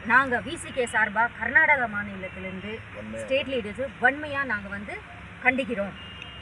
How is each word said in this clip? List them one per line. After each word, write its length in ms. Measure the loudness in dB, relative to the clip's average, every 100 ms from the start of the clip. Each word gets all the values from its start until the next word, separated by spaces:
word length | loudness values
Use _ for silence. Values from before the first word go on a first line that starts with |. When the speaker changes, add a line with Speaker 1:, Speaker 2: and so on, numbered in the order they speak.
| 4
Speaker 1:
நாங்க 340 | 6 6 2
வி 160 | -2 -8
சி 160 | -4
கே 140 | -2 0
சார்பா 420 | 2 2 4 2 2
கர்நாடகா 460 | 2 6 6 6 4
மாநிலத்திலேருந்து 920 | -2 -6 -6 -8 -8 -8 -8 -8 -10 -10 -12
Speaker 2:
உண்மையா? 300 | -10 -8 0
Speaker 1:
ஸ்டேட் 200 | 0 2
லீடர்ஸ் 420 | -2 -2 -4 -6 2
வன்மையா 420 | 2 4 -2 -2
நாங்க 260 | -2 -2 -4
வந்து 300 | -8 -8 -10 -12 -14 -16 0
கண்டிக்கிறோம். 460 | 2 4 2 -2 -4 -6 -12 -12 -14 -14